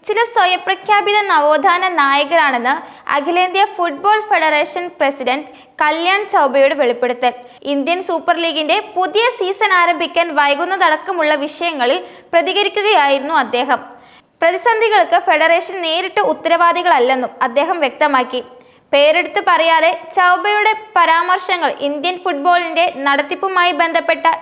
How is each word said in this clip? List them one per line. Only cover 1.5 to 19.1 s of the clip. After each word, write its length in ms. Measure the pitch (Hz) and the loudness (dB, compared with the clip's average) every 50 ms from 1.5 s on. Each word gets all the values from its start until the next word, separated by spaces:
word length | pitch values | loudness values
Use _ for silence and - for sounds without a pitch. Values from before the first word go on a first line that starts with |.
| 302 302 277 392 349 349 370 381 349 320 | 2 2 2 2 2 2 0 -2 0 0
നായകരാണെന്ന് 720 | 285 269 269 285 294 277 339 330 311 285 262 240 233 247 277 330 - - - - - - - | 2 2 2 0 0 2 2 2 2 2 0 0 0 -2 -2 -2 -4 -14 -20 -14 -6 -2 -2
അഖിലേന്ത്യാ 480 | 285 277 320 339 349 370 370 349 381 403 427 415 | -2 0 0 0 0 0 0 2 0 0 0 0
ഫുട്ബോൾ 400 | - 349 339 285 277 - 403 427 427 427 415 | -4 -4 -4 -4 -2 0 0 0 0 0 0
ഫെഡറേഷൻ 560 | 415 330 320 311 302 294 311 302 - 370 349 349 339 - | 0 0 2 2 0 0 -2 -2 -4 -8 -8 -8 -4 -2
പ്രസിഡന്റ് 480 | 302 277 277 277 262 247 247 285 302 - - - - - _ - 302 | -2 -2 -2 -2 -4 -4 -4 -4 -6 -12 -18 -20 -20 -20 _ -2 0
കല്യാൺ 380 | 302 302 320 339 359 381 403 427 415 - | 0 0 0 0 0 0 0 -2 0 2
ചൗബയുടെ 420 | 381 294 269 240 277 269 277 311 277 | 2 2 4 4 4 4 4 4 2
വെളിപ്പെടുത്തൽ. 500 | 277 240 240 240 254 240 247 247 262 247 240 247 - - - - - - 285 | 0 0 0 -2 -2 -4 -2 0 -2 -2 -2 -4 -18 -20 -20 -14 -6 -4 -2
ഇന്ത്യൻ 280 | 277 269 294 339 359 359 370 | -2 0 -2 -2 -4 -2 -4
സൂപ്പർ 280 | 359 320 - - 339 320 339 | -4 -4 0 -2 -2 0 0
ലീഗിന്റെ 360 | 330 302 311 311 302 339 415 415 - - | -4 -2 -4 -2 0 -2 -2 -2 -6 -4
പുതിയ 280 | 349 359 370 370 415 466 494 466 - | -4 -4 -2 0 0 0 0 -2 -2
സീസൺ 320 | 392 359 392 - - 403 381 359 | -6 -6 -2 -2 0 2 2 2
ആരംഭിക്കാൻ 460 | 349 339 349 294 339 320 330 330 339 339 302 285 | 2 2 0 -2 -4 -4 -2 -2 -2 0 0 0
വൈകുന്നതടക്കമുള്ള 920 | 294 285 285 285 339 349 381 370 359 330 311 302 302 - 381 339 311 302 302 285 277 | 2 2 0 0 -2 -4 -2 0 2 2 2 0 -4 -6 -4 -2 0 0 0 -2 -2
വിഷയങ്ങളിൽ 540 | 302 - - 339 349 320 277 247 240 277 - - - - - - _ - | -8 -6 -6 -6 -4 -2 -2 0 0 0 -2 -4 -12 -20 -20 -14 _ 0
പ്രതികരിക്കുകയായിരുന്നു 1000 | 339 339 359 359 392 415 392 - 427 392 415 427 339 285 277 277 277 262 294 330 302 262 | 0 0 2 0 0 -2 0 -2 -2 0 2 4 4 4 2 0 0 -2 -2 0 0 0
അദ്ദേഹം. 360 | 214 - 240 247 269 262 - - - - - - - - - _ _ _ _ | 0 -2 -4 0 0 -2 -2 -4 -12 -20 -20 -20 -20 -20 -20 _ _ _ _
പ്രതിസന്ധികൾക്ക് 760 | - 330 359 370 - 480 453 440 453 440 427 403 339 - 330 349 339 | 0 0 0 2 0 0 2 2 2 2 4 2 2 4 2 0 2
ഫെഡറേഷൻ 480 | 381 330 302 320 330 339 349 349 - 359 381 339 | 2 2 2 4 2 2 0 0 -4 -8 -6 -4
നേരിട്ട് 360 | 320 320 339 370 381 359 427 415 302 | -4 -2 -2 -4 -2 -2 0 0 0
ഉത്തരവാദികളല്ലെന്നും 1000 | 311 302 - 320 330 330 349 349 339 349 359 359 320 277 240 254 269 254 254 220 - - - | -2 -2 0 0 2 4 2 2 2 2 2 2 2 2 4 2 0 0 -2 -6 -4 -4 -4
അദ്ദേഹം 300 | 262 233 277 302 330 370 339 294 | -2 0 -2 0 0 -2 -2 -2
വ്യക്തമാക്കി. 580 | 254 247 - 302 294 277 262 254 262 - 247 240 - - - - - _ _ _ _ - | -4 0 0 0 2 2 0 0 -2 -6 -10 -10 -10 -20 -20 -20 -20 _ _ _ _ 2
പേരെടുത്ത് 480 | 277 285 302 | 4 4 4